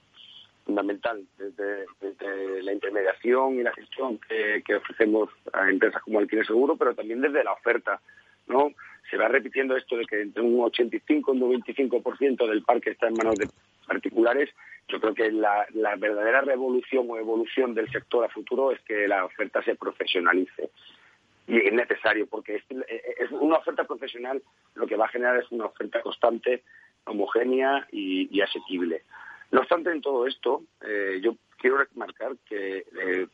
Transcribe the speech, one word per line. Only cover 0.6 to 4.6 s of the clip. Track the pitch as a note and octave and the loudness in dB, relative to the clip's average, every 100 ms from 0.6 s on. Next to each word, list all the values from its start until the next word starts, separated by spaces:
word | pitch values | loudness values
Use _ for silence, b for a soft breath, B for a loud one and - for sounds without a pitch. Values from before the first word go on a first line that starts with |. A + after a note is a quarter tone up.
| - | -2
Fundamental, | G2+ G2 G2+ B2 A2 F#2+ _ | 0 0 -2 -2 -4 -8 _
desde, | G2 F#2 G2+ G2+ F#2+ - | -12 -4 -4 -4 -8 -10
desde | G2 F#2+ G2 G2 G2 F#2+ | -10 -8 -8 -6 -4 -4
la | F#2+ | -4
intermediación | G2+ G2 G#2 F#2+ - A#2 B2+ C3+ | -4 -2 0 0 0 2 4 4
y | C3 | 0
la | A#2+ | -2
gestión | - - - C3 A2 | -4 -10 -8 -6 -6
que, | - A2 G#2+ G#2+ | -4 -2 0 -2